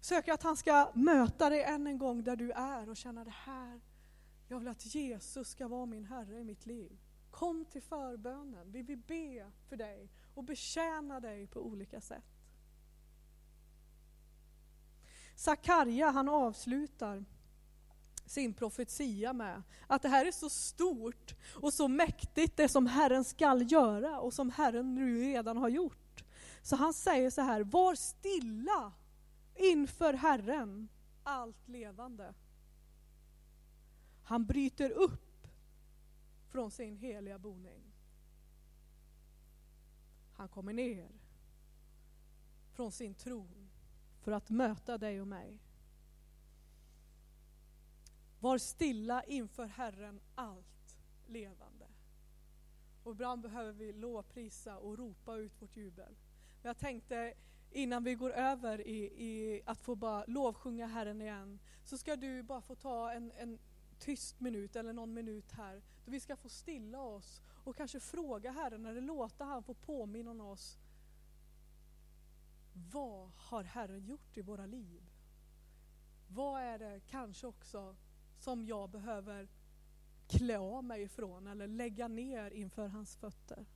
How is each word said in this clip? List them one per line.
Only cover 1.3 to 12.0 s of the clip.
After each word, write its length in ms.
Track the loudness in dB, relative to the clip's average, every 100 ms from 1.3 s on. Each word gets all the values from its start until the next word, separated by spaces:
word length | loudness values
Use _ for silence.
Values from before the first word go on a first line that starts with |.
| 6 6
dig 140 | 6
än 240 | 4 0 -2
en 100 | -2
gång 260 | 0 0
där 120 | -2 -2
du 160 | -2
är 380 | -2 -4 -4 -8
och 80 | -10
känna 260 | -10 -10
det 120 | -12 -14 -12
här. 360 | -12 -12 -14 -18 -20 -20 -20 -20 -20 -10
"Jag 120 | -8
vill 80 | -8
att 280 | -8 -8 -4
Jesus 540 | -4 -6 -8 -10 -10
ska 180 | -8 -6
vara 180 | -6 -6
min 200 | -8 -10
Herre 340 | -10 -10 -10
i 40 |
mitt 220 | -10 -12 -10
liv." 340 | -10 -12 -16 -20 -20 -20
Kom 340 | -4 -2 -2 -6
till 160 | -12
förbönen. 880 | -8 -6 -6 -8 -8 -8 -12 -14 -14
Vi 100 | -12
vill 160 | -10 -10
be 540 | -6 -6 -6 -10 -14 -20 -16
för 80 | -10
dig 320 | -10 -10 -18 -20 -18
och 100 | -14
betjäna 760 | -8 -6 -4 -2 0 -2 -6 -8
dig 280 | -8 -10 -10
på 120 | -8
olika 420 | -8 -8 -10 -12